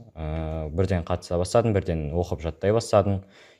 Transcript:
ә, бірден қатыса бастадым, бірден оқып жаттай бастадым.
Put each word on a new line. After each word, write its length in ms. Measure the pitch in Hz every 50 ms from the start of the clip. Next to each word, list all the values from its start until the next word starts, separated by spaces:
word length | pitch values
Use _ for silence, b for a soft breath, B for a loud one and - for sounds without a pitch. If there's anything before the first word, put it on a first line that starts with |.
| 117 - -
ә, 560 | 80 80 78 78 82 80 78 80 80 78 76
бірден 320 | 78 95 95 92 95 85
қатыса 380 | 82 - 90 - - - 87 85
бастадым, 320 | 92 - - 117 113 113 101
бірден 380 | 95 - 90 82 80 76 71 78
оқып 300 | 87 87 - 90 73 82
жаттай 300 | 80 - - 95 101 110
бастадым. 480 | 117 117 - 113 101 92 101 98 98 B B B B B B B B